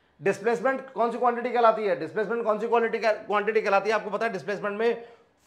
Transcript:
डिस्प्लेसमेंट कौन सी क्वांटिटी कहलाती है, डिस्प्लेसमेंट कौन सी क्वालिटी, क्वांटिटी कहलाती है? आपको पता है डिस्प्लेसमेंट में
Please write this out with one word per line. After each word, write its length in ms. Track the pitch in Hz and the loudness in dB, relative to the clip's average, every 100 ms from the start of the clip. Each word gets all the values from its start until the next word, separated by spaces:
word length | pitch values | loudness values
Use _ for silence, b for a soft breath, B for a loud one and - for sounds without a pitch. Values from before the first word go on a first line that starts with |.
| b b | b b
डिस्प्लेसमेंट 680 | 151 - 214 233 247 262 262 | -2 0 0 0 0 -2 -4
कौन 180 | 190 233 | -2 -2
सी 60 | 226 | 2
क्वांटिटी 320 | 240 233 240 | 0 0 0
कहलाती 340 | 240 226 220 | 4 4 4
है, 140 | 208 170 | 0 -2
डिस्प्लेसमेंट 440 | 156 156 202 233 | -2 -4 -4 -2
कौन 140 | 214 208 | -2 -2
सी 100 | 220 | 2
क्वालिटी, 300 | 233 226 226 | 2 2 0
क्वांटिटी 640 | 233 214 - 208 202 220 | 0 -2 0 0 2 0
कहलाती 300 | 208 196 196 | 2 2 2
है? 40 | |
आपको 160 | 220 185 | 0 -2
पता 160 | 196 226 | -2 -2
है 60 | |
डिस्प्लेसमेंट 460 | 190 156 196 196 202 | -4 -6 -6 -4 0
में 260 | 226 233 B B B _ | 0 0 B B B _